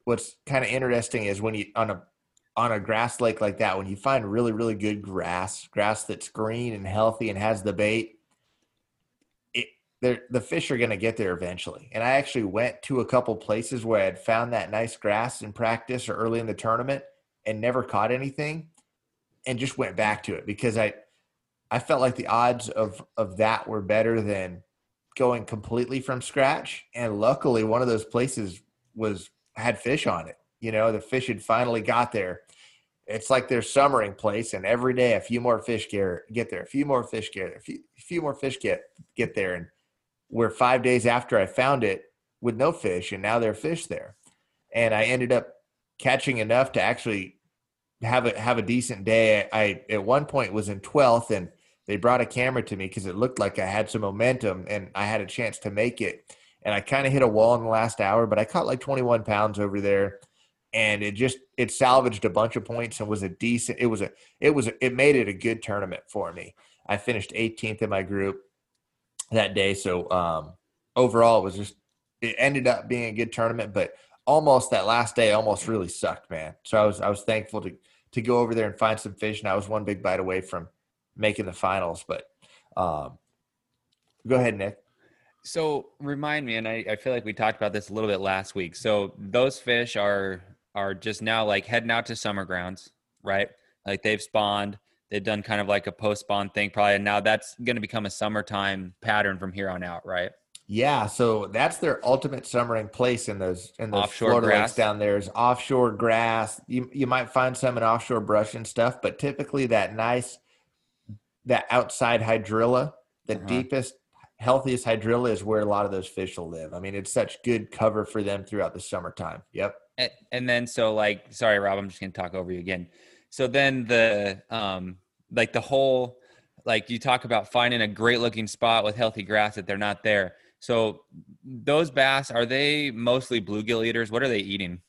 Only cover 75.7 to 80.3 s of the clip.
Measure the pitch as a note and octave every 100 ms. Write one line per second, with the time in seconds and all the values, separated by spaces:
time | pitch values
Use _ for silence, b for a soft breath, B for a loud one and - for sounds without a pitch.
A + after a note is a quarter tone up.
75.7 | A2 F2 - F#2 E2+ - E2 D#2 - -
76.7 | A2 G#2+ F#2 F#2+ G2+ - A2 G#2+ G#2+ G2
77.7 | F2+ b b b B2 A2+ A#2+ A#2 A2+ G#2+
78.7 | G2+ A2 G#2+ G#2+ G2+ G#2+ G#2+ G#2+ G2 G2
79.7 | G#2+ G#2 G2 F#2 F#2 F#2+